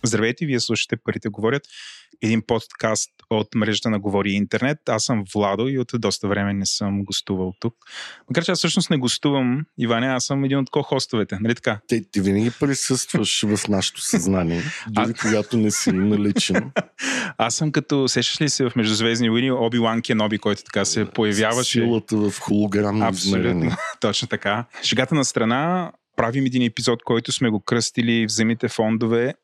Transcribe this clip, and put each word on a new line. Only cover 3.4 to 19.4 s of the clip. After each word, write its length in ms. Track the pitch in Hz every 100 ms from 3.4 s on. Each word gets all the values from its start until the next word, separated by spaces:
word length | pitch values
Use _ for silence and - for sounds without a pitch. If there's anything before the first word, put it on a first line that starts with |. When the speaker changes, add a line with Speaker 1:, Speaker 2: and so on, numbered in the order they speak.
| 104
Speaker 1:
мрежата 360 | 117 107 104 117
на 100 | 104
Говори 300 | 101 98 101
Интернет. 480 | 98 101 107 123 151 -
Аз 160 | 110
съм 200 | - 113 98
Владо 340 | 107 101 101 127
и 100 | 135
от 120 | 123
доста 340 | 127 107 92 101
време 260 | 101 101
не 120 | 101 95
съм 380 | - 104 98
гостувал 500 | 95 - - 95 92 92
тук. 140 | 117 - - - - - _
Макар 140 | 127
че 60 | 170
аз 80 | 180
всъщност 320 | 170 196 170
не 80 | 156
гостувам, 680 | 123 - 147 139 127 131 156 -
Иване, 280 | 120 117 131
аз 180 | 131
съм 200 | - 139
един 140 | 139 139
от 120 | 131
ко-хостовете, 680 | 151 139 135 - 113 98 95
нали 140 | 113
така? 260 | 120 - 104 -
Speaker 2:
Ти, 240 | 117 -
ти 100 | 101
винаги 300 | 98 98 117 -
присъстваш 840 | 143 135 - 131 - 165 104 -
в 260 | 107 104 -
нашето 320 | 98 - -
съзнание, 600 | - 208 160 95 82 85 147 -
Speaker 1:
<laughs> 140 | 113
Speaker 2:
дори 200 | 110 117
Speaker 1:
А- 120 | 113
Speaker 2:
когато 340 | 110 107 104 120
не 140 | 107
си 220 | - -
наличен. 760 | 92 101 208 104 226 - 185 135 214 - -
Speaker 1:
<laughs> 360 | 269 262 214 -
Аз 160 | 117
съм 180 | - 156
като, 360 | 147 139 139 131
сещаш 320 | - 113 -
ли 80 | 151
се 160 | -
в 120 | 127 123
Междузвездни 540 | 110 107 113 117 120
войни, 200 | 117